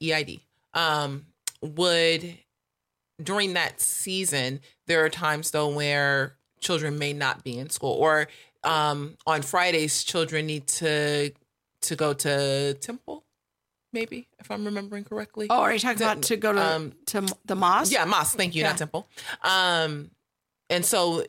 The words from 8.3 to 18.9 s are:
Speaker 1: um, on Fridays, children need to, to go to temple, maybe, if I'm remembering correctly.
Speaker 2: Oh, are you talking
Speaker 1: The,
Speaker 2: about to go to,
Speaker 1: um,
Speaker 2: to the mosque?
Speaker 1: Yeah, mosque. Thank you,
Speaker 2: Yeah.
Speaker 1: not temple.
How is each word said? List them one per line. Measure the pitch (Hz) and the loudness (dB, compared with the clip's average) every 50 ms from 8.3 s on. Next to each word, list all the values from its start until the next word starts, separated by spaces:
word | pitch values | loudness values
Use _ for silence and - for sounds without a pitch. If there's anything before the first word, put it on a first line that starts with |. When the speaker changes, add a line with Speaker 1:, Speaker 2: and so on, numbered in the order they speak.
| - - - _ _ _ | -6 -14 -20 _ _ _
Speaker 1:
um, | - 151 160 156 151 151 147 147 143 151 165 - - | -2 0 2 2 2 2 0 -2 -6 -10 -12 -6 -2
on | 160 160 151 | 0 0 0
Fridays, | 139 - - 180 180 180 170 160 156 151 - - - | 0 0 0 2 2 2 2 2 0 0 -2 -2 -2
children | - - 175 165 160 160 156 156 | -2 -2 -2 0 0 -2 -2 -2
need | 156 151 147 139 | -4 -4 -4 -4
to, | - - - 170 156 151 147 147 147 147 147 147 143 139 _ _ _ _ _ _ _ _ _ | -4 -2 0 0 0 0 2 0 0 0 0 -2 -4 -6 _ _ _ _ _ _ _ _ _
to | - - 165 | -6 -4 -2
go | 147 156 151 | 0 0 0
to | 143 139 - 151 143 139 143 139 135 139 143 143 139 | 0 0 0 0 0 2 2 0 0 0 0 -2 -4
temple, | 139 - - 233 254 _ - - 311 - _ _ _ _ _ _ _ _ _ _ _ _ _ | -6 -8 -12 -12 -12 _ -14 -14 -14 -16 _ _ _ _ _ _ _ _ _ _ _ _ _
maybe, | - 233 226 226 - 247 240 _ _ - | -8 -6 -6 -6 -8 -12 -16 _ _ -18
if | - - | -12 -10
I'm | 208 208 208 | -8 -6 -6
remembering | 208 208 202 196 202 208 202 202 | -4 -6 -6 -6 -8 -10 -12 -10
correctly. | - 208 214 214 - - 220 214 214 | -8 -8 -8 -8 -8 -8 -6 -2 0
Speaker 2:
Oh, | 240 254 | 2 4
are | - - | 4 4
you | 214 208 | 2 2
talking | 208 254 233 208 | 0 0 0 2
Speaker 1:
The, | 226 220 | 2 2
Speaker 2:
about | 214 156 139 | 0 0 -2
to | - 233 | -2 -2
go | 208 214 214 | 0 2 2
to, | 208 196 170 160 160 | 2 4 4 2 2
Speaker 1:
um, | 156 156 143 - _ _ | 0 -2 -8 -12 _ _
Speaker 2:
to | - - 202 196 190 - - - | -6 -4 -2 -2 -4 -6 -6 -6
the | - 190 | -6 0
mosque? | 190 190 175 185 226 - 196 | 2 4 4 4 4 4 2
Speaker 1:
Yeah, | 269 220 165 | 2 2 2
mosque. | 175 214 180 151 - - | 2 2 2 2 2 0
Thank | - 190 175 170 | 0 0 0 0
you, | 156 | 0
Speaker 2:
Yeah. | 156 156 | 0 0
Speaker 1:
not | 151 170 | 0 -2
temple. | 156 151 | -4 -4